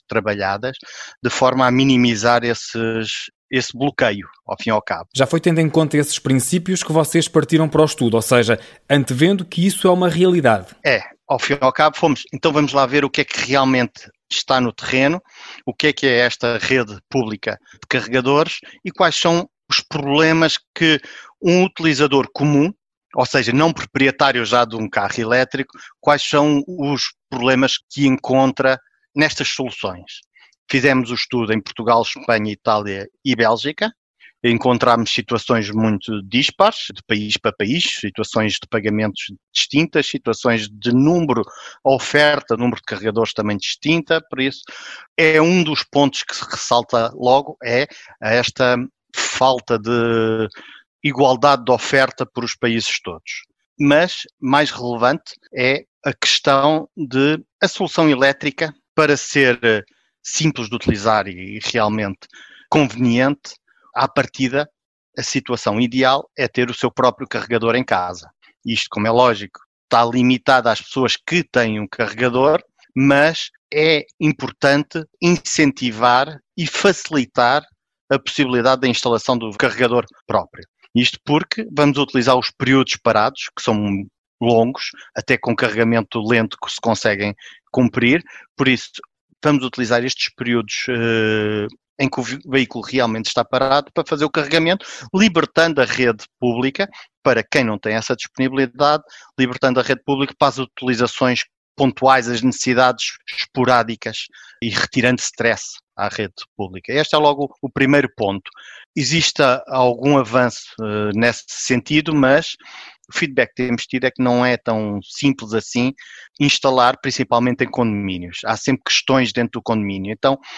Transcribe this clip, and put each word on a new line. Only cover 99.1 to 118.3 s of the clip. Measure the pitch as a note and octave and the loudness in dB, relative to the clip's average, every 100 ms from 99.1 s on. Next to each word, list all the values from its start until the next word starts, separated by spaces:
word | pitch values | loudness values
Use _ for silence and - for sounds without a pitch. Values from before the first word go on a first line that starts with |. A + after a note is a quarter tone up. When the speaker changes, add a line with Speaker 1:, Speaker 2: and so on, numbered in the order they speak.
| - - - | -20 -12 -4
Speaker 1:
libertando | C3 B2 C3+ B2 | -4 0 0 2
a | |
rede | B2 C3 | 0 -2
pública | - C#3 C#3 - | -2 -2 -2 0
para | C#3 | 0
as | C3 | 0
utilizações | C3 - B2+ A#2 A#2+ - B2+ A#2+ - _ _ - | -8 -6 -4 0 0 0 0 0 -6 _ _ -2
pontuais, | C3+ - C3 C3 A#2 | 0 2 2 4 2
as | A#2+ | -2
necessidades | B2 A#2+ B2+ B2 B2+ A#2+ - - - - | -2 -2 0 2 2 2 -6 -10 -14 -12
esporádicas | - - B2 B2 A2+ A2+ A#2 A2 - - - - | -8 -2 2 2 2 -4 -10 -12 -14 -18 -20 -10
e | A#2 | -6
retirando | G2+ - C3+ A#2+ B2+ | -4 -2 0 0 0
stress | - - A#2 G#2 - - _ - | -4 -2 -2 -2 -6 -18 _ -8
à | G2+ | -6
rede | - G2+ - - - | -6 -8 -10 -18 -12
pública. | F#2+ F#2 - | -10 -10 -6
Este | C3 D3+ | -2 0
é | D3+ | 2
logo | D3 C#3+ C#3 _ | 2 0 -4 _
o | C3+ | -8
primeiro | - C3+ C#3+ C3 - | -2 2 4 2 -2
ponto. | G2+ G2 - - - - - - | -4 -4 -10 -20 -20 -20 -14 -6
Existe | B2+ D#3+ - - C#3 B2+ - | -2 0 0 2 2 2 -2
algum | C3 B2+ A#2 C3+ C#3+ | 0 0 2 2 2
avanço, | A2+ B2 B2 - - - | 2 2 0 -2 -14 -10
eh, | G#2+ G#2 G#2 | -6 -4 -2
nesse | G2+ A#2+ A#2 - | 0 0 0 -8
sentido, | - - B2+ - D3+ D3+ | -8 -2 -2 0 -2 0
mas | D3+ C3 C#3+ D#3+ - - - - - _ | 2 4 4 0 -10 -18 -20 -20 -20 _
o | - | -6
feedback | D#3+ C3 A#2 | -4 -2 -2
que | - B2+ | -2 -4
temos | A#2 - | -4 -4
tido | C3 | -4
é | C3 | -4
que | - | -2
não | B2+ B2 | 0 2
é | B2 A#2+ | 0 0
tão | - A2 G#2+ G#2 | -2 -4 -4 -8
simples | - - C#3+ C3+ A2 | -10 -4 -2 -2 -4
assim | A2 - B2 B2+ C3+ - - - - | -6 -4 -2 -2 -4 -14 -20 -16 -2
instalar, | C#3+ - C#3 B2+ B2 - | 0 0 0 4 2 2
principalmente | C#3 - B2+ A#2+ B2 A#2+ | -4 -4 0 0 0 -2
em | B2 | -4
condomínios. | - A#2 G#2 G2 F2+ F2 | -2 -2 -2 -4 -6 -10